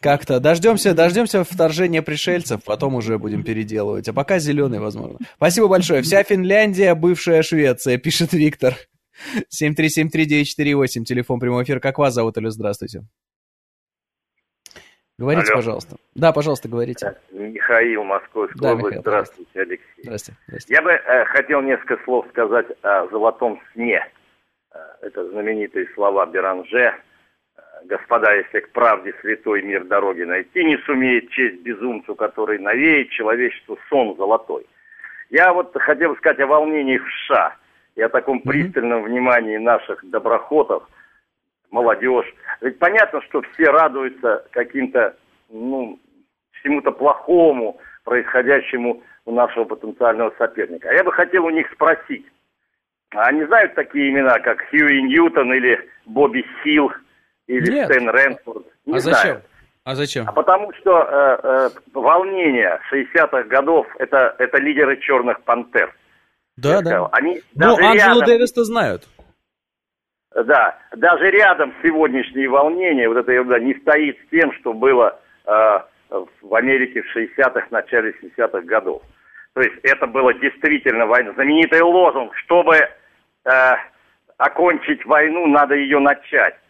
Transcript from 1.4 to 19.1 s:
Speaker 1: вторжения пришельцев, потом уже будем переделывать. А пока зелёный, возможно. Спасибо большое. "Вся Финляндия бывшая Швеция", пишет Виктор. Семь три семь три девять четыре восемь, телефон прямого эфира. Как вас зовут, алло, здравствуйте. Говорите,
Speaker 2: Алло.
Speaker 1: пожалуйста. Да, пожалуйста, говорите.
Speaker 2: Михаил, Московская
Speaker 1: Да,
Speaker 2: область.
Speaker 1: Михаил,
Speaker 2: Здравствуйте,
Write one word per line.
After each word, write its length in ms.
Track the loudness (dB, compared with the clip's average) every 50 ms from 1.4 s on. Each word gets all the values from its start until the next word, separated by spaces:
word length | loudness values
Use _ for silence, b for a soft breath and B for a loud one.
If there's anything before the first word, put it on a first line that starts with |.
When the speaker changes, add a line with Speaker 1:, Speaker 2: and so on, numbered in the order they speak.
| -2
Speaker 1:
вторжения 580 | -2 0 0 0 0 2 0 -2 0 0 -2 -4
пришельцев, 600 | -4 -6 -6 -4 -2 -2 -4 -4 -6 -8 -8 -4
потом 300 | -6 -6 -4 -2 -4 -4
уже 220 | -4 -4 -4 -4 -4
будем 260 | -4 -4 -6 -6 -4
переделывать. 640 | -4 -6 -6 -6 -4 -4 -4 -4 -4 -6 -6 -8 -6
А 60 | -4
пока 240 | -4 -2 -2 -2 -2
зелёный, 420 | -2 -2 -2 -2 -2 -2 -2 -4
возможно. 380 | -6 -8 -8 -10 -14 -14 -14 -14 -16 B B
Спасибо 320 | B 0 0 2 4 2 4
большое. 360 | 4 2 2 2 0 0 0
"Вся 200 | 2 2 2 2
Финляндия 720 | 2 0 0 2 2 4 4 4 2 2 2 4 4 4
бывшая 480 | 4 2 0 0 0 0 2 2 2
Швеция", 560 | 2 2 0 2 2 2 0 0 0 -2 -2 -2
пишет 360 | -2 -4 -2 -2 -2 0 2
Виктор. 420 | 2 2 2 0 2 0 0 0 -2 -14 _ _ _ _ _ B B B -8 -8 -8 B B
Семь 260 | -8 -4 -4 -2 0
три 120 | 0 0 0
семь 200 | 0 0 -2 -2
три 160 | 0 -2 0
девять 220 | 2 2 0 0 -2
четыре 280 | -4 -4 -2 0 2
восемь, 280 | 0 0 -2 -2 -8 -6
телефон 340 | -4 -4 -4 -2 -4 -4 -4
прямого 240 | -2 -2 -2 -2 -2
эфира. 160 | -2 -4 -4
Как 180 | -4 -4 -2 0
вас 160 | -2 0 0
зовут, 240 | 0 -4 -2 -4 -6
алло, 120 | -8 -8
здравствуйте. 520 | -8 -6 -6 -6 -6 -6 -10 -14 -14 -16 -18 -20 _ _ _ _ _ _ _ _ _ _ _ _ _ _ _ _ _ _ _ _ _ _ _ _ _ _ _ _ _ _ _ -20 b b b b b b b b _ -8
Говорите, 300 | -4 -2 0 0 2 2
Speaker 2:
Алло. 80 | 0 0
Speaker 1:
пожалуйста. 360 | 0 -4 -6 -8 -10 -16 -20 -20 _ _ _
Да, 200 | 0 2 2 2
пожалуйста, 340 | 2 -2 -2 -4 -6 -6 -8
говорите. 480 | -6 -6 -6 -6 -8 -10 -10 -12 -12 _ _ _
Speaker 2:
Михаил, 720 | -16 -14 -14 -12 -8 -6 -2 0 2 2 2 2 -2 -4 -4
Московская 560 | -4 -4 -6 -6 -8 _ -6 -6 -6 -6 -4
Speaker 1:
Да, 140 | -2 -2 -2
Speaker 2:
область. 120 | -2 -2 -6 -6 -6
Speaker 1:
Михаил, 40 |
Speaker 2:
Здравствуйте, 480 | -6 -2